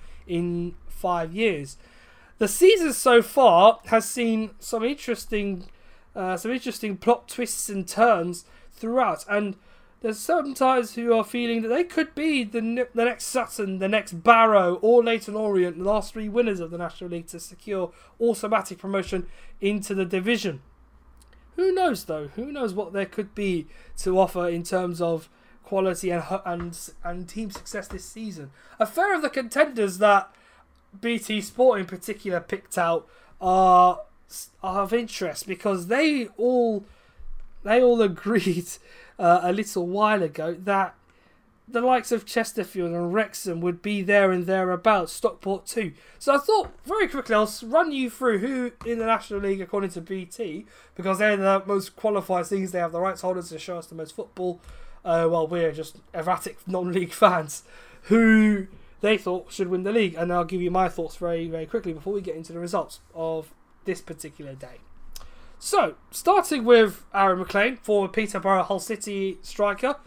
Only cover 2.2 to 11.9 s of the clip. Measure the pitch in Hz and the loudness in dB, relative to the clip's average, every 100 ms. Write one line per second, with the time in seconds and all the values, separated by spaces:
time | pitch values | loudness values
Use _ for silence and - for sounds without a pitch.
2.2 | - - 214 - 370 427 320 233 262 240 | -10 -4 -2 6 8 8 4 2 6 6
3.2 | 226 277 240 170 208 226 - 226 220 247 | 6 6 8 10 8 6 2 0 0 -2
4.2 | 233 220 214 - - 226 233 285 - 226 | 0 0 -4 -10 -8 -4 -2 -4 -6 -8
5.2 | - 214 202 185 - - - - - 214 | -4 -4 -4 -6 -12 -20 -20 -20 -14 -6
6.2 | 185 180 220 254 247 - 214 196 - 240 | -4 -4 -4 -4 -6 -6 -6 -2 2 0
7.2 | - - 240 - - 196 180 - 240 196 | -2 -8 -6 -6 -6 -6 -4 4 4 4
8.2 | 175 170 - - - - 226 247 220 208 | 0 -6 -14 -20 -20 -10 -2 0 0 -2
9.2 | - 208 202 196 _ - _ _ 226 214 | -2 -2 -2 -8 _ -20 _ _ -6 -4
10.2 | - 339 277 254 262 254 226 - 233 226 | 0 0 0 0 2 2 0 -2 2 2
11.2 | 214 240 233 233 220 269 349 | 2 -2 -2 -2 0 0 0